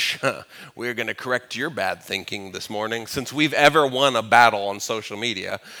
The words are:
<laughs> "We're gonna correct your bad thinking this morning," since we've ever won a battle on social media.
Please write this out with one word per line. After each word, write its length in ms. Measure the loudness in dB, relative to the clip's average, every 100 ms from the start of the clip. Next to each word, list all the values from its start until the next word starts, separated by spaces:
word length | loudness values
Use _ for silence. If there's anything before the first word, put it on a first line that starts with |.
| 0 -2
<laughs> 520 | -2 -4 -8 -20 -18
"We're 200 | -10 -6
gonna 200 | -4 -6
correct 400 | -6 -4 -4 -4
your 160 | -8 -6
bad 320 | -4 -4 -4
thinking 480 | -6 -8 -6 -10 -10
this 180 | -12 -8
morning," 380 | -6 -4 -6 -6
since 260 | -8 -6
we've 200 | -2 0
ever 340 | 4 6 6 4
won 300 | 4 2 2
a 60 |
battle 440 | 6 8 8 6 -2
on 120 | -4
social 360 | -4 -6 -6 -6
media. 440 | -4 -4 -6 -8 -10 -18